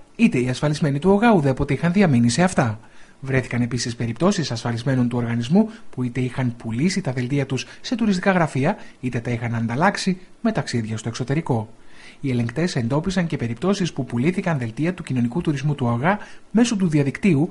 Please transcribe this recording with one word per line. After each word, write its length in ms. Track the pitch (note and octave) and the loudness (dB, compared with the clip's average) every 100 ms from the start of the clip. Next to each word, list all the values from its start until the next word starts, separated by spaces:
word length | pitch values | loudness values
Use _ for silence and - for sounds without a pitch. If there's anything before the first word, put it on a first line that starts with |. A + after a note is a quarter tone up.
| - - | -20 2
είτε 220 | A#3 C3+ | 2 4
οι 100 | B2 | 0
ασφαλισμένοι 500 | B2 D3+ D3+ D#3 C#3 | 0 0 0 0 2
του 120 | F3+ | 4
οαγά 220 | G3+ A#3 | 4 6
ουδέποτε 420 | G3+ C#3 B2 C#3 | 6 4 0 0
είχαν 180 | C3+ E3+ | 0 2
διαμείνει 360 | F3+ F#3+ A#2+ A#2+ | 4 4 6 4
σε 140 | A#2 | 4
αυτά. 380 | F3+ - B2+ G#2+ - - - - | 2 2 0 -2 -10 -20 -20 -16
Βρέθηκαν 420 | C3+ C3 B2+ A#2+ | -2 -2 0 -2
επίσης 340 | A#2+ B2 B2+ A#2 | 0 -2 -4 -4
περιπτώσεις 540 | A#2 A2+ F3 G3+ C#3 | -4 2 2 2 0
ασφαλισμένων 580 | A#2 B2 A#2 C3 C3 A#2+ | -4 -4 -2 0 2 2
του 100 | B2 | 0
οργανισμού 520 | A#2 A#2 A#2+ F#3 A3+ - - | -2 -2 2 4 2 -2 -12
που 120 | - | -6
είτε 180 | B2 B2 | -4 -2
είχαν 340 | B2+ A2+ B2+ A#2+ | -4 -2 -2 -4
πουλήσει 440 | A#2 A2+ F3 F#3 | -6 -2 0 0
τα 120 | D3 | -4
δελτία 340 | B2+ B2 C#3+ C3+ | -4 -2 -2 -2
τους 200 | C3 - - | -4 -6 -12
σε 140 | - | -6
τουριστικά 380 | A#3 A3+ F3+ G3+ | -2 0 2 2
γραφεία, 440 | F3+ D#3 C3+ C#3+ G#3 - - | 2 2 2 0 0 -8 -8
είτε 200 | B2+ B2+ | -6 -4
τα 100 | A#2+ | -4
είχαν 240 | A#2 A#2 | -4 -2
ανταλλάξει 640 | A#2 A2+ A#2+ F#3 G3 - F#3 - - | -2 -2 0 0 0 -2 -4 -8 -6
με 120 | A3+ | -2
ταξίδια 440 | G#3+ - A#2+ G#2+ A2 | -2 -2 -4 -4 -6
στο 120 | A#2 | -6
εξωτερικό. 600 | - B2+ C#3+ D#3+ B2 G#2+ - - - - - | -6 -2 -2 0 -2 -2 -12 -20 -18 -20 -8
Οι 100 | C#3 | -4
ελεγκτές 460 | A#2+ A#2 D#3 F3 C#3 | -2 -2 -2 -2 -2
εντόπισαν 500 | A#2 C#3+ F3 F#3+ E3+ | 0 0 0 -2 -2
και 100 | C#3+ | -2
περιπτώσεις 560 | A2+ A#2 F#3 G3 F3 | -4 -2 0 0 -2
που 120 | - | -4
πουλήθηκαν 540 | A#2+ A#2+ C#3+ F#3 F#3+ D3 | -4 0 0 0 -2 -2
δελτία 360 | A#2 A2+ D#3+ | -4 -2 -4
του 80 | F3+ | -4
κοινωνικού 380 | E3 B2+ A#2+ E3+ | -4 0 0 0
τουρισμού 340 | E3+ C#3 D3 | -2 0 -2
του 120 | C#3 A#2+ | 0 0
οαγά 320 | A#2 D3 G#3 - - - | 0 0 0 -4 -16 -2
μέσω 260 | G3+ A#3+ G#3 | 2 2 2
του 120 | F#3 | 2
διαδικτύου 600 | D3+ C#3 - G3+ C#3+ F3 | 2 2 2 2 4 2